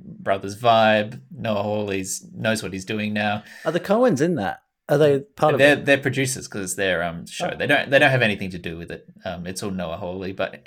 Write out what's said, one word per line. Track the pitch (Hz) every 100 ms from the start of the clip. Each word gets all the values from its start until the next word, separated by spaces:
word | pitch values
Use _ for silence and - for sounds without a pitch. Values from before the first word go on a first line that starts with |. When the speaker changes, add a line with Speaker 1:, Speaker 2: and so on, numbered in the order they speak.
Speaker 1:
Brothers | - - 104 98 98 104
vibe. | 120 113 110 107 107 - -
Noah | 135 113 101
Hawley's | 104 107 104 98 92 - - 90
knows | 110 110
what | 92
he's | 95 92
doing | 110 107
now. | 107 107 104 - - 165
Speaker 2:
Are |
the | 170
Coens | 175 214 254 127
in | 170 151
that? | 95 - _ _ -
Are | 147
they | 151 139
part | - - 156 135
of |
Speaker 1:
They're, | 143 131
Speaker 2:
it? | 143
Speaker 1:
they're | 135
producers | 135 131 131 - -
'cause | 104
it's | 92 -
their, | 98 85
um, | 85 85 87
show. | - 175
Speaker 2:
Oh. | -
Speaker 1:
They | 113
don't, | 139 -
they | 139
don't | 143
have | 131
anything | 110 98 95
to | 90
do | 87 82
with | 82
it. | 85 - - 95
Um, | 87 87
it's | 98
all | 104
Noah | 92 85 82
Hawley, | 87 92 92
but | 95 95 -